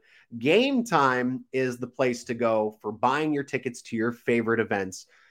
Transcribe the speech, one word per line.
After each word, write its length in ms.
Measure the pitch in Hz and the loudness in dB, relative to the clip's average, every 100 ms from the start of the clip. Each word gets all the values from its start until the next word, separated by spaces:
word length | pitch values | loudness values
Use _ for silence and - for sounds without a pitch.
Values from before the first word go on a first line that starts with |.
| _ _ _ 117 | _ _ _ -4
Game 440 | 127 196 269 269 | 2 4 4 0
Time 640 | 233 165 135 127 123 127 - | 0 2 4 2 0 -4 -4
is 260 | 131 131 120 | -2 -2 -4
the 80 | 120 | -10
place 380 | - 131 120 | -2 0 0
to 100 | - | -6
go 440 | 117 117 110 107 107 | -2 2 2 0 -4
for 80 | 107 | -10
buying 420 | 107 127 143 156 | -2 0 2 0
your 120 | 143 | -2
tickets 360 | 139 139 127 120 | -2 -4 -6 -8
to 140 | - 113 | -8 -2
your 140 | 117 | -2
favorite 480 | 120 - 120 113 113 | -2 0 0 2 0
events 480 | 101 101 92 - - _ _ | 0 -2 -4 -8 -18 _ _